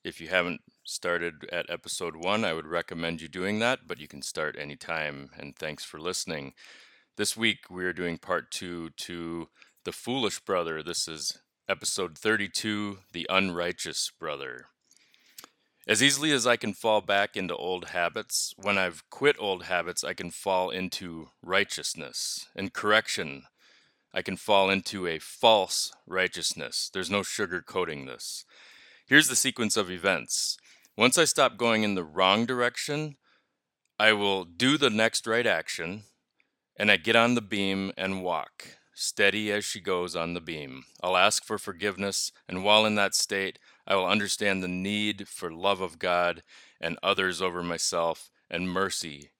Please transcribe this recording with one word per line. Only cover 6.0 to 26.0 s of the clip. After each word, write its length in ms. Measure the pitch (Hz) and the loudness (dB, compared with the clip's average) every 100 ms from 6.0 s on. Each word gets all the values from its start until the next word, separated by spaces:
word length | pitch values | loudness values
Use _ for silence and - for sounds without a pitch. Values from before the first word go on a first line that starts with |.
listening. 540 | 82 92 - 78 67 _ - - - _ _ - | -6 -6 -6 -8 -8 _ -20 -20 -20 _ _ -4
This 200 | 104 - | -4 2
week, 340 | 113 101 - | 0 0 -8
we 140 | 90 | -6
are 80 | 90 | -4
doing 260 | 85 90 85 | -2 -4 -4
part 320 | - 90 - | -2 -4 -4
two 400 | - 92 87 80 - | -10 -8 -10 -10 -12
to 500 | - 87 82 85 80 _ - _ | -10 -8 -8 -8 -10 _ -20 _
The 80 | - | -10
Foolish 480 | - - 131 110 - | -10 -4 -2 -2 -4
Brother. 420 | - 92 82 80 | -2 0 0 -4
This 240 | 76 87 - | -4 -4 -6
is 320 | 80 73 - _ _ - | -6 -8 -8 _ _ -8
episode 500 | 95 87 - 90 78 | -6 -4 -4 -4 -2
thirty-two, 800 | 110 107 101 - 113 104 104 101 _ | 0 0 0 -4 -2 -2 -4 -8 _
The 160 | 87 80 | -10 2
Unrighteous 800 | 95 98 87 87 90 85 71 - _ | 2 2 0 -2 -4 -6 -4 -6 _
Brother. 480 | 80 71 67 64 64 _ _ _ _ _ _ - - _ _ _ - | -8 -6 -8 -12 -18 _ _ _ _ _ _ -20 -20 _ _ _ 0
As 160 | 107 | 4
easily 300 | 139 139 151 | 4 4 2
as 160 | 143 117 | 2 4
I 80 | 120 | 2
can 160 | 117 | 0
fall 280 | 98 113 107 | -2 2 2
back 360 | 98 101 104 107 | 2 0 2 -2
into 180 | 90 | -6
old 360 | 87 90 90 - | -4 -4 -4 -4
habits, 640 | 90 85 110 104 - - - | -2 -2 -2 -6 -4 -4 -4
when 160 | 98 98 | 0 2
I've 320 | 92 80 - | 0 -4 -18
quit 280 | - 139 - | 0 2 2
old 280 | 104 92 87 | 0 -4 0
habits, 360 | 90 85 87 | -2 -2 -4
I 120 | 73 | -6
can 180 | 92 90 | -8 -10
fall 380 | - 98 92 92 | -6 0 0 0
into 580 | 90 92 - 92 82 78 _ | -2 -6 -8 -10 -12 -16 _
righteousness 1040 | 80 95 - - - - 71 - - - - - | 0 0 0 -4 -6 -8 -10 -8 -6 -8 -10 -8
and 160 | 95 | -8
correction. 720 | - 107 107 - - 82 69 - _ _ _ _ _ _ | -4 4 4 4 -6 -6 -10 -16 _ _ _ _ _ _
I 80 | 95 | -6
can 140 | 92 92 | -4 -8
fall 320 | - 101 95 | 2 4 6
into 360 | 98 - 101 87 | 2 -2 -6 -4
a 120 | 80 | -4
false 760 | - - 120 107 92 - - - | -8 4 6 8 4 -2 -4 -8